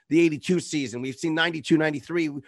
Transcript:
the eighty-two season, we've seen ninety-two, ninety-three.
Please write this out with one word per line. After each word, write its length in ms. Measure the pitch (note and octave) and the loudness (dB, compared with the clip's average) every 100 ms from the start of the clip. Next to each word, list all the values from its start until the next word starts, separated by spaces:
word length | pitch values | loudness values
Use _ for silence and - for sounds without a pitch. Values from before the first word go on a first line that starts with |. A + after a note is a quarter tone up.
| _ | _
the 120 | D#3 | 4
eighty-two 400 | E3+ D3 - F3+ | 4 2 0 0
season, 420 | - D#3 B2+ A#2+ | 0 -4 -4 -6
we've 140 | C3+ B2 | -8 -6
seen 180 | E3 | -4
ninety-two, 420 | D#3 E3+ D#3+ - D#3+ | 0 -2 -2 2 2
ninety-three. 540 | D#3 D3 - E3+ D#3 C#3+ | 2 -2 -4 -4 -2 -6